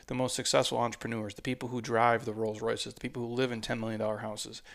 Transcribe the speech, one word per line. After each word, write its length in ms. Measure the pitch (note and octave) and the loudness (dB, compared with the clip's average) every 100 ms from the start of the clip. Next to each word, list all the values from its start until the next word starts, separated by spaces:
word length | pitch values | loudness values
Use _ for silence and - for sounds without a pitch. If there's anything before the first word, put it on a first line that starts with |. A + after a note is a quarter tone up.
| - | -6
the 80 | |
most 220 | B2+ B2+ - | -2 0 0
successful 420 | B2 C3+ B2+ A#2+ | 4 4 4 2
entrepreneurs, 560 | A#2+ - A#2 A2+ G#2+ | 0 0 -6 -4 -6
the 80 | - | -6
people 280 | - B2+ A#2+ | -4 -4 -4
who 120 | B2 | -4
drive 440 | A2 A2+ A#2+ A2+ A2+ | 2 6 6 6 2
the 80 | |
Rolls 280 | G#2+ A2 G#2+ | -2 -2 0
Royces, 320 | A2+ A2+ G#2 | 0 0 -4
the 60 | - | -6
people 240 | B2 B2 A#2 | -8 -4 -4
who 60 | |
live 180 | A#2+ C3 | 0 0
in 100 | A#2 | 0
ten 180 | G#2+ A#2 | -2 -2
million 200 | A2+ A2 | -2 0
dollar 160 | G#2+ G#2+ | 0 0
houses, 420 | A2 G#2+ A2 A2 - | -4 -6 -8 -10 -16